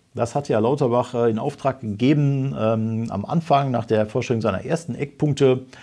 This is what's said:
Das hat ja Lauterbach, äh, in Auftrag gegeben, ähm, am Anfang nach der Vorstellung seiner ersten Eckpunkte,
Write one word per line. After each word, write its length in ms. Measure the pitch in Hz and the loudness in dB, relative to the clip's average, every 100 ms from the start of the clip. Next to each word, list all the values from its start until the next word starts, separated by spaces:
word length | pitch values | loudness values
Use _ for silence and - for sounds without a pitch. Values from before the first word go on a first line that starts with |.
| _ | _
Das 200 | - 113 | -6 -4
hat 140 | 143 143 | -2 0
ja 100 | 113 | 2
Lauterbach, 560 | 110 143 131 120 120 | 2 2 2 2 0
äh, 160 | 120 117 | 0 0
in 80 | 110 | 0
Auftrag 420 | 139 143 139 127 | -4 -4 -4 -4
gegeben, 760 | 110 104 123 143 143 139 135 139 | -6 0 2 4 2 0 -2 -2
ähm, 480 | 110 113 110 110 113 | 0 0 0 -2 -4
am 140 | 104 | -6
Anfang 460 | 104 165 - 139 139 | -2 -2 2 2 2
nach 140 | 117 | -2
der 220 | 110 107 107 | 0 0 2
Vorstellung 340 | 131 120 117 | -2 0 0
seiner 240 | 110 92 | 0 -2
ersten 300 | - 165 - | -2 -4 -4
Eckpunkte, 720 | 120 143 - 151 143 135 127 - - | -8 -8 -2 -2 4 4 4 -2 -18